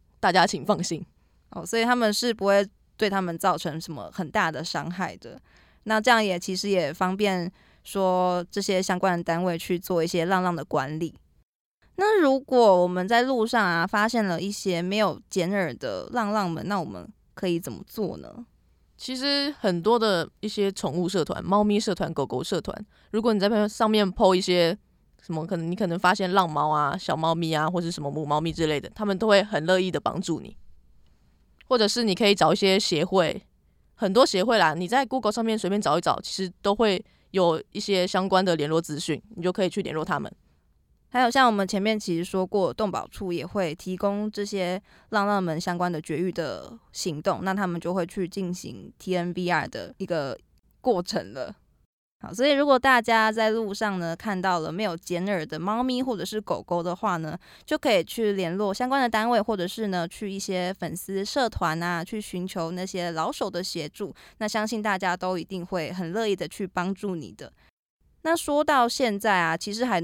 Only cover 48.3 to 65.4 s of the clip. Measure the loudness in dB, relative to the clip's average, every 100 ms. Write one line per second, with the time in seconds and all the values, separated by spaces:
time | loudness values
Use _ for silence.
48.3 | -6 -6 -6 -10 -14 -18 -12 -4 -2 -2
49.3 | -4 0 0 -2 -8 -10 -8 -4 -4 -4
50.3 | -8 _ _ _ _ 0 0 0 -4 -6
51.3 | -10 -10 -12 _ _ _ _ _ _ -12
52.3 | 0 2 4 4 4 6 4 4 2 2
53.3 | 2 0 0 -2 -4 -2 -2 -4 -6 -6
54.3 | -2 0 0 -2 -4 -4 -4 -4 -4 -2
55.3 | -2 -4 -6 -2 -2 0 -2 -2 -4 -4
56.3 | -6 -4 -4 -2 -4 -4 -2 -2 -2 -4
57.3 | -10 -14 -16 -4 -2 4 4 2 -2 0
58.3 | 0 -2 0 -2 -2 0 0 2 0 0
59.3 | 0 0 -2 -4 -4 -4 -2 -4 -6 -8
60.3 | -8 -4 -4 -4 -6 -8 -8 -6 -6 -4
61.3 | 0 -2 0 -2 0 -2 -4 -4 -8 -8
62.3 | -8 -6 -6 -6 -6 -6 -6 -4 -2 -2
63.3 | -2 -4 -4 -6 -6 -8 -8 -12 -12 -18
64.3 | -8 -4 -2 -2 -2 -2 0 0 -2 -2
65.3 | -4